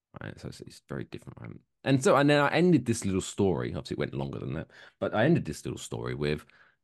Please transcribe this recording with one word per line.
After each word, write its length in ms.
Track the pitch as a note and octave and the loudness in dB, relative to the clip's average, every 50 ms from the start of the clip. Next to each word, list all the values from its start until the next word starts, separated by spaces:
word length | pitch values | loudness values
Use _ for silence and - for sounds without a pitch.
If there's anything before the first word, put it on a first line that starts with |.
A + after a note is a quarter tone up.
| _ _ - - | _ _ -18 -14
Right? 180 | - G#1 - - | -14 -14 -14 -12
So 80 | - - | -14 -14
it's, 120 | - - | -14 -14
it's 200 | - - - - _ - | -18 -20 -20 -20 _ -10
very 160 | C2+ C2+ A1+ | -10 -10 -10
different, 340 | - - - - - - - | -10 -12 -14 -16 -16 -18 -16
right? 100 | A#1 A1+ - - - _ _ _ - | -16 -16 -16 -18 -20 _ _ _ 0
And 200 | C3 C#3 C3 C3 | 2 2 4 4
so, 120 | G3+ D3 | 4 6
and 120 | C3 C#3+ D3 | 6 6 6
then 100 | D3 D3 | 4 4
I 80 | C#3+ - | 4 2
ended 360 | - D3+ F3 F3+ E3+ - - | 2 4 6 6 6 4 4
this 200 | A#2 A2+ - - | 2 -2 -2 -2
little 160 | G2+ F#2 F#2+ | -2 -2 -2
story. 480 | - - - - G2+ F#2+ E2+ B1+ A#1+ A#1+ | -2 -4 -2 0 2 2 2 0 -2 -4
Obviously, 260 | F2+ E2 C2 - - | -6 -8 -8 -6 -6
it 40 | - | -4
went 140 | C#2+ - - | -4 -4 -4
longer 260 | C2+ C#2 C#2 - - | -6 -6 -6 -8 -8
than 140 | - C2 C#2+ | -8 -6 -6
that, 120 | D#2+ - - - - - - _ _ | -8 -8 -10 -14 -20 -20 -20 _ _
but 160 | F#2+ - - | -4 -2 2
I 100 | G#2 A#2 | 2 4
ended 200 | D#3 F3 - - | 4 4 2 2
this 180 | D#2 C#2+ - - | -2 -8 -8 -8
little 120 | C#2 G#1+ - | -8 -10 -10
story 360 | - - B1+ A1+ A#1 B1 B1+ | -10 -10 -10 -8 -6 -6 -6
with, 300 | C2+ D2 D2 D2+ D2+ - - _ _ _ _ _ _ | -2 -2 -2 -2 -2 -6 -12 _ _ _ _ _ _